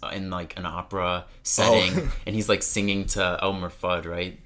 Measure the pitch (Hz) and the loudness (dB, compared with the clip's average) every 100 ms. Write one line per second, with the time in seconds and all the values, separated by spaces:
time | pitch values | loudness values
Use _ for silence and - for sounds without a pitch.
0 | - 98 95 90 85 - 90 85 - 95 | -8 -6 -4 -6 -6 -6 -6 -6 -6 -2
1 | 90 90 - - - - - 113 92 180 | 0 0 -4 -10 -2 4 6 6 6 2
2 | 151 - - 104 104 98 - - 101 98 | 0 -2 -2 -2 2 2 2 0 0 0
3 | 92 101 90 87 98 95 90 - 90 87 | 0 0 0 2 0 -2 -6 -4 -2 0
4 | 82 85 90 87 | -2 -4 -6 -8